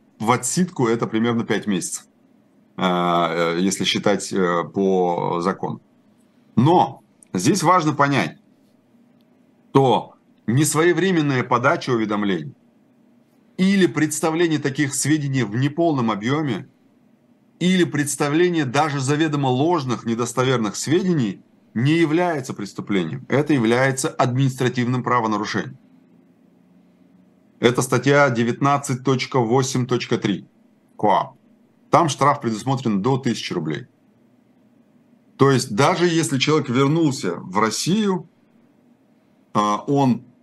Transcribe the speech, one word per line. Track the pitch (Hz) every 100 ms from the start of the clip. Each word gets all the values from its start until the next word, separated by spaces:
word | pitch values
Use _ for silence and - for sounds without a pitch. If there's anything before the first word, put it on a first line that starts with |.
| _ -
в | 107
отсидку, | 127 - - 180 - 117
это | 113 117
примерно | 110 117 117
пять | 104 104 104
месяцев, | 92 - - - _ _ _ _ _ _ -
э, |
э, | 92 90 87 87 82 82 85 82
если | 95 92
считать, | 90 104 107 95 -
э, | 98 87 87 82
по | 98 98 92 87 87 92 85
закону. | 90 92 - - _ _ _ _ _ _ _ -
Но | 139 175 104 - _ _ _
здесь | 92 101 196
важно | 151 180 151
понять, | 143 139 135 78 - _ _ _ _ _ _ _ _ _ _ _ _ _
что | 139 135 101 - - _ _ -
несвоевременная | 120 151 147 170 160 185 175 147 131
подача | 120 123 135 170 -
уведомлений | 120 107 104 101 90 73 - _ _ _ _ _ _ _ _ _ -
или | 190 202 170
представление | 135 151 - 165 160 175 147
таких | 147 139 143
сведений | - 139 156 143 135
в | 107
неполном | 117 139 147 170 139 113
объёме, | 104 110 147 147 98 - _ _ _ _ _ _ _ _ -
или | 175 185
представление | 160 147 143 - 147 151 180 170
даже | 139 135 156 143
заведомо | 131 147 160 147 135
ложных, | 127 156 170 127 104 113
недостоверных | 113 120 - 127 127 107 -
сведений | - 170 185 165 107 - - _ _
не | 107 131
является | 170 160 160 180 151 127
преступлением. | 104 101 - 98 98 80 71 -
Это | 127 151
является | 143 110 120 135 131 156
административным | - 131 123 135 131 127 123 120 127
правонарушением. | 117 123 110 104 104 107 - - _ _ _ _ _ _ _ _ _ _ _ _ _ _ _ _ _ -
Это | 120 120
статья | 127 127 139 143 143
девятнадцать | 117 117 120 139 143 - 131
точка | 131 131 - 135
восемь | 110 131 131 131 123
точка | 120 - 110
три | 104 90 - _ _ _ _ -
КОАП. | 107 87 - - _ _ _ _ _
Там | 143 165
штраф | - 139 139
предусмотрен | 117 107 127 131 123 101
до | 113 135
тысячи | 127 107 -
рублей. | 87 78 76 - _ _ _ _ _ _ _ _ _ _ _ _ _ _ -
То | 135
есть | 131 -
даже | 101 147 175 175
если | 160 151 135
человек | 139 156 151
вернулся | 120 139 165 156 - 95 85
в | - 95
Россию, | 110 - - 208 202 185 - _ _ _ _ _ _ _ _ _ _ _ _
а, | 110 104 104 -
он | 139 135 107 - _